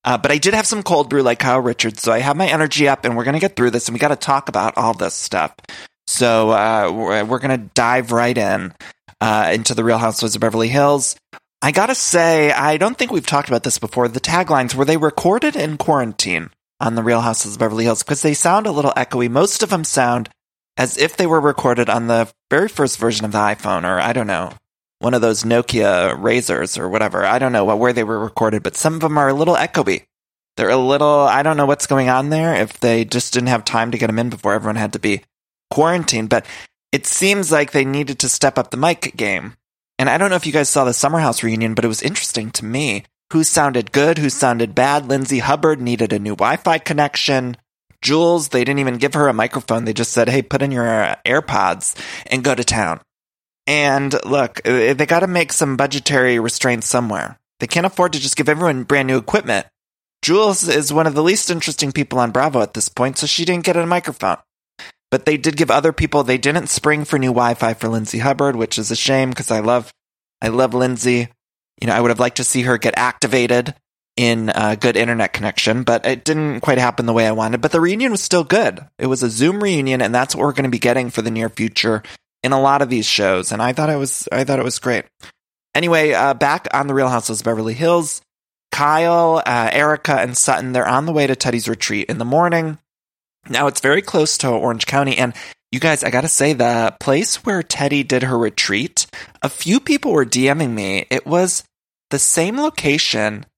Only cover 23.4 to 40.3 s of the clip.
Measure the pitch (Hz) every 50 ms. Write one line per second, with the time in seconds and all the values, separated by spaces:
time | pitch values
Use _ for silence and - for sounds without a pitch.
23.4 | 107 104 104 - - 104 92 87 87 90 92 90 - 117 120 127 113 101 92 80
24.4 | 92 78 - - _ _ _ _ _ _ _ _ - 120 127 120 110 113 110 104
25.4 | - 113 117 120 120 - - 117 107 101 92 90 90 92 - 69 95 117 113 123
26.4 | - - 90 60 80 - - - 82 92 92 110 107 101 92 92 95 95 113 127
27.4 | 135 131 120 107 98 104 107 104 120 123 123 120 110 107 113 104 107 110 - -
28.4 | 113 110 107 104 - - - - - 160 160 165 165 156 151 151 143 135 135 143
29.4 | 156 175 175 - 151 - - 175 131 104 90 - - _ _ _ _ _ _ _
30.4 | _ _ _ - 113 95 123 131 127 127 139 143 151 147 147 147 143 131 101 135
31.4 | 143 156 156 147 143 139 143 - - - 143 135 127 127 127 131 135 147 156 156
32.4 | 160 165 156 92 110 107 - - - 120 117 113 113 104 - 123 - - - 127
33.4 | 123 127 123 113 107 - - 113 113 120 120 110 117 110 110 113 120 123 107 -
34.4 | - 98 101 107 101 107 107 113 107 104 - 104 - 107 101 95 _ _ _ _
35.4 | _ _ _ _ _ _ - 143 151 165 180 180 156 - 117 113 110 104 131 113
36.4 | - - - - - - _ _ _ _ - 135 - - - - 196 196 202 202
37.4 | 190 151 160 147 147 139 - 147 139 135 135 143 147 131 135 - - 123 - -
38.4 | - 139 - 131 120 - - 123 143 170 170 - - - - - 113 101 98 82
39.4 | - 107 120 _ _ _ _ _ _ _ _ - 131 135 123 160 196 202